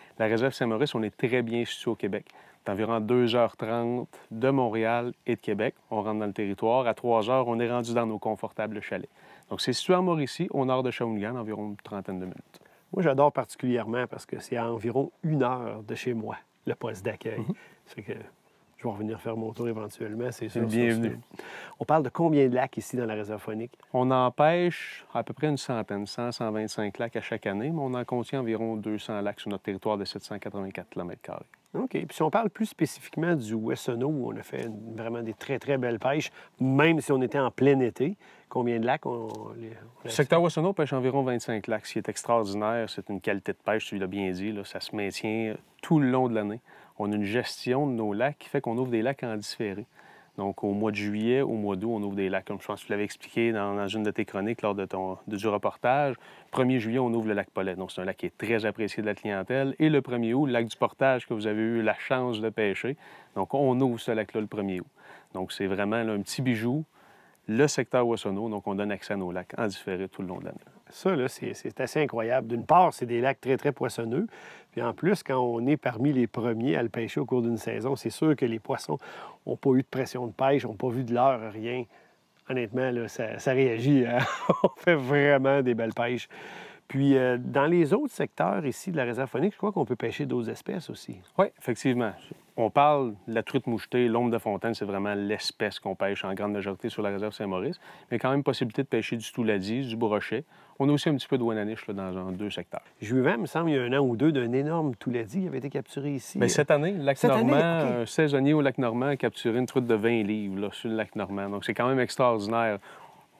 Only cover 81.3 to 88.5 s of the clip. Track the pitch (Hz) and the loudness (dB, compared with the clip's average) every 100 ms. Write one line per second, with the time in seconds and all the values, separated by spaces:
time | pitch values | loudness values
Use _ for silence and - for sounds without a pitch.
81.3 | 123 110 107 113 127 117 - _ _ _ | 2 -4 -8 -6 -6 -6 -12 _ _ _
82.3 | _ - 127 117 127 131 123 113 - 110 | _ -6 -4 -2 0 0 0 -4 -6 -6
83.3 | 110 - 131 135 117 127 143 120 120 123 | -2 2 4 4 4 6 6 6 4 2
84.3 | - - - - - - 165 127 147 143 | -2 2 4 4 2 2 4 4 4 6
85.3 | 139 135 139 127 117 113 107 120 123 - | 6 6 4 4 2 0 -2 -2 -2 -6
86.3 | - - - - - - 135 139 135 127 | -16 -16 -16 -18 -20 -6 2 6 6 6
87.3 | 123 127 127 143 175 156 196 294 - 151 | 2 0 2 4 4 4 4 0 -4 -4
88.3 | - 175 | 0 0